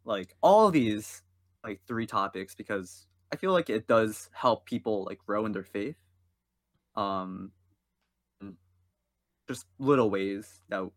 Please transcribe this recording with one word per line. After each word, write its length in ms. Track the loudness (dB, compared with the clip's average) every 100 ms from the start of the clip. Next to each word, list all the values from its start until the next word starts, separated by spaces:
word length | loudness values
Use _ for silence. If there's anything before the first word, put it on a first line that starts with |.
| -6
like, 300 | -6 -6 _
all 300 | 6 8 8
these, 520 | 4 2 -2 -6 -16 _ _ _ _
like, 180 | -12 -12 -8
three 180 | -6 -4
topics 500 | -2 -2 -6 -10 -12
because 520 | -6 -6 -6 -16 _ _ _
I 40 | -6
feel 140 | 0
like 160 | 0 2
it 180 | -2 4
does 420 | 4 4 -2 -14
help 320 | 0 0 0 -2
people, 400 | -6 -4 -4 -4
like, 140 | -10
grow 260 | -4 -2 -2
in 60 |
their 120 | -4
faith. 340 | -6 -6 -8 -10 _ _ _ _ _ _ _ _ _ -6
Um, 580 | -4 -4 -6 -10 -14 -18 _ _ _ _ _ _ _ _
and 160 | -18 -18 _ _ _ _ _ _ _ _ -12
just 180 | -12 -14 -4
little 300 | 2 4 4
ways 500 | 2 -2 -6 -12 -20 _
that 200 | -6 -6